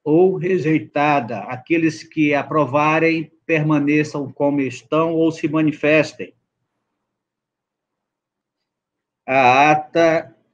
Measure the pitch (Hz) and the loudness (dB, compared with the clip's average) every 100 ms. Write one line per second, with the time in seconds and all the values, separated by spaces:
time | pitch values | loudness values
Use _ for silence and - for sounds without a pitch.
0 | 151 160 190 165 175 185 147 156 - 147 | 0 2 4 0 -2 -2 0 -2 -2 -2
1 | 147 143 117 104 104 123 - 165 160 156 | 0 0 -2 -8 -10 -10 -4 0 0 -4
2 | - 156 147 143 139 151 135 147 151 160 | -8 -2 0 0 -2 -2 0 0 0 2
3 | 165 160 151 _ - 160 151 151 143 151 | 0 -2 -6 _ -4 -2 0 0 2 0
4 | 151 151 131 - 143 143 131 120 - 156 | -2 -6 -10 -4 -2 -2 -4 -8 -4 -2
5 | 165 165 165 160 160 156 156 147 147 156 | 0 0 -2 -2 -4 -2 -2 0 0 2
6 | 135 - 92 _ _ _ _ _ _ _ | 0 -6 -18 _ _ _ _ _ _ _
7 | _ _ _ _ _ _ _ _ _ _ | _ _ _ _ _ _ _ _ _ _
8 | _ _ _ _ _ _ _ _ _ _ | _ _ _ _ _ _ _ _ _ _
9 | _ _ - 135 123 131 151 151 - 170 | _ _ -4 2 4 6 4 2 0 0
10 | 165 160 - _ _ | 2 0 -4 _ _